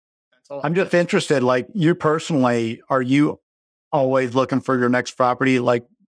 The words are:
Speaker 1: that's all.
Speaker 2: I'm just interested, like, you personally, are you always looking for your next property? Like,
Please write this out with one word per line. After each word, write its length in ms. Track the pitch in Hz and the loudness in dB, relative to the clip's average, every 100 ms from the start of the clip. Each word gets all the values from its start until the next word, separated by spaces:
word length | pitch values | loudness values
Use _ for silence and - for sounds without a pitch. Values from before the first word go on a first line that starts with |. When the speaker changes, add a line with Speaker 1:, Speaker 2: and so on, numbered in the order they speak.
| _ _ _ | _ _ _
Speaker 1:
that's 180 | _ _ | _ _
all. 100 | 143 | -8
Speaker 2:
I'm 100 | 143 | -4
just 180 | 175 180 | -2 0
interested, 520 | 175 175 196 - 143 | 0 0 -2 0 0
like, 240 | 127 127 123 | 2 0 -2
you 220 | 208 156 | -2 0
personally, 880 | 175 156 156 - 151 127 120 113 117 _ | 0 -2 -2 -2 0 2 0 -2 -6 _
are 120 | 135 | -2
you 380 | 127 139 151 92 _ _ _ _ _ | 2 2 2 -2 _ _ _ _ _
always 420 | 156 131 131 127 | -2 0 0 0
looking 260 | 127 127 131 | 0 0 -2
for 160 | - 127 | -2 0
your 120 | 123 | 0
next 240 | 123 120 | 0 -4
property? 480 | - 123 123 131 127 | -2 0 0 0 0
Like, 260 | 123 120 - _ | 0 -2 -4 _